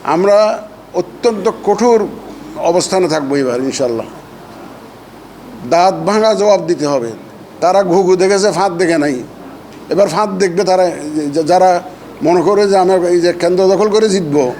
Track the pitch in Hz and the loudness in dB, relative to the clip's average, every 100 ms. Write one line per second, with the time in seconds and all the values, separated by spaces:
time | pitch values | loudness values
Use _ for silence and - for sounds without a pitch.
0 | - 160 196 202 214 226 - - - 175 | 0 0 4 4 2 -2 -10 -20 -10 -6
1 | - - 240 214 208 - - 202 240 226 | -6 -2 -2 0 -4 -2 -2 2 4 2
2 | 208 - - - - - 180 175 - 185 | 0 -8 -18 -18 -16 -4 0 0 0 0
3 | 180 156 139 143 131 120 135 131 131 113 | 0 -2 -2 -2 -2 -2 -4 -2 -2 -4
4 | 107 - - - - - - - - - | -8 -14 -20 -20 -20 -20 -20 -20 -20 -20
5 | - - - - - - 123 165 185 165 | -20 -20 -20 -20 -20 -16 -2 2 2 2
6 | 160 208 220 202 208 196 165 160 147 143 | -2 2 2 2 2 2 2 -2 0 -2
7 | 117 104 - - - - 165 190 190 175 | -2 -10 -16 -20 -20 -2 2 2 2 2
8 | 180 185 190 202 208 170 196 170 180 165 | 2 2 2 2 0 0 -2 0 0 0
9 | 147 127 107 - - - - - - 160 | 0 -4 -8 -16 -20 -20 -20 -20 -6 0
10 | 196 160 214 190 190 170 190 185 180 - | 0 0 -2 0 -2 0 0 2 2 -2
11 | 151 151 147 143 156 180 185 175 - - | -6 -4 -4 -2 2 4 4 2 -4 -18
12 | - - 151 180 160 202 208 190 180 185 | -20 -4 0 2 2 2 2 2 2 2
13 | 175 175 170 170 170 180 190 190 214 208 | 2 0 0 0 0 2 2 2 2 2
14 | 220 196 160 147 127 120 | 2 0 0 0 0 -4